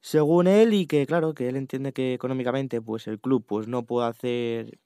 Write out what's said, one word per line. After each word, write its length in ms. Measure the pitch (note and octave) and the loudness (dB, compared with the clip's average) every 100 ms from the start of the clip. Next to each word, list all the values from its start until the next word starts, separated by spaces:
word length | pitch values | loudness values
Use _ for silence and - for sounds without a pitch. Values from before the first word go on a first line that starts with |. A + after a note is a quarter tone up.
según 460 | - D#3 D3+ E3+ F3+ | 0 2 4 4 6
él, 260 | G3+ A3+ | 6 6
y 140 | G#3 D#3+ | 4 2
que, 180 | D3+ C#3 | 0 2
claro, 260 | E3+ D#3+ | 0 0
que 160 | D3 B2 | -4 -4
él 60 | C3 | -4
entiende 360 | C3 C3+ C3+ | -6 -6 -6
que 200 | C3 C3 | -4 -4
económicamente, 680 | B2 C3 C3 B2 C3 C3+ A#2 | -4 -4 -4 -2 -2 -4 -6
pues, 260 | A2+ A2 - | -6 -8 -8
el 120 | G#2+ | -8
club, 260 | C3 C3 - | 0 0 0
pues, 200 | G#2 A2 | -6 -4
no 180 | B2 A#2+ | -6 -2
puede 220 | A#2+ A#2+ | -2 -2
hacer 720 | A2+ B2 A#2+ A#2 A2+ A2+ - | -4 -4 -4 -4 -6 -8 -18